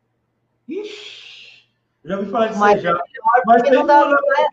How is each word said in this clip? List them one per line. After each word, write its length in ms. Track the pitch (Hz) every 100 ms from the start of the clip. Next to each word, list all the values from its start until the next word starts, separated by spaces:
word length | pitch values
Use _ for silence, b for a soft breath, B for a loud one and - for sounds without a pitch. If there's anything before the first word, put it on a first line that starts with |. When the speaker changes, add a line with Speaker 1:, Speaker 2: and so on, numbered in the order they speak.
| _ _ _ _ _ _ -
Speaker 1:
Ixi, 1000 | 370 415 403 - - - - - - _ _ _ _
já 120 | 147 196
ouvi 120 | 202
falar 160 | 240 220
disso 120 | 196
Speaker 2:
Mas 140 | 208 202
Speaker 1:
aí 40 |
já. 100 | 175
Speaker 2:
é 20 |
melhor 500 | - - - - 247 208
Speaker 1:
Mas 100 | 240
Speaker 2:
porque 140 | 277
Speaker 1:
tem 80 | 262
Speaker 2:
não 80 | 294
dá 180 | 294 285
Speaker 1:
não 80 | 285
é 320 | - 277 302